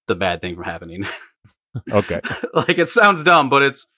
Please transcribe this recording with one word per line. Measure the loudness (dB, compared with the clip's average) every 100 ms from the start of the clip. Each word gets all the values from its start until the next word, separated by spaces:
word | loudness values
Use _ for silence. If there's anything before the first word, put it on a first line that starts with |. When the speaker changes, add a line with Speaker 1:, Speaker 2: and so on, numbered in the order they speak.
| -6
Speaker 1:
the | -2
bad | -2 -4
thing | -8 -10
from |
happening. | -10 -12 -12 -12 -12
<laughs> | -12 -18 _ _ _ _ -14 -4
Speaker 2:
Okay. | -2 0 -4 -8 -10 -4
Speaker 1:
Like, | -2 0 0
it | 2
sounds | 4 4 4
dumb, | 4 4 4
but | 2
it's, | 2 -2 -10